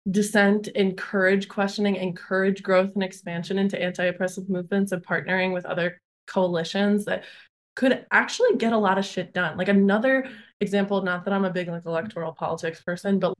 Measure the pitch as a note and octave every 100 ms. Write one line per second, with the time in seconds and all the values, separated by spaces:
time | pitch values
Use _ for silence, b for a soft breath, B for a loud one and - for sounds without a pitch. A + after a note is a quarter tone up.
0 | G3 F#3+ G#3 G#3+ G3+ G#3 G#3 - F#3+ F3+
1 | - G3+ F#3 G3 G3 - G3+ G#3 G3+ F#3+
2 | F#3 F3 - F#3+ F#3+ F#3+ - F#3 F#3+ G3
3 | F#3 - - E3+ D#3+ G3 G3 G3 F3+ F3+
4 | F3+ F3+ F#3 F#3 F#3+ F3+ F3 G3 G3 F3+
5 | - E3+ D3 F#3 F#3 F3+ F3 E3 F3 F3
6 | _ _ - G3 F3+ E3+ E3 G3 G3+ G#3
7 | G3+ F#3 B B B _ _ - C4 B3
8 | - G#3 A#3+ - B4 C#4+ A3+ A3+ G3+ G3
9 | G3 - F3 F3+ E3+ D3+ F#3 G3+ G3 G#3+
10 | C4 C4 C4 B B - G3+ G3+ G3 G3
11 | F#3 F3+ F#3 G3 F#3+ F3+ F3 E3+ E3 E3
12 | D#3+ F3 D#3+ D#3 E3 E3 E3 E3 - F3
13 | G3+ G3 F3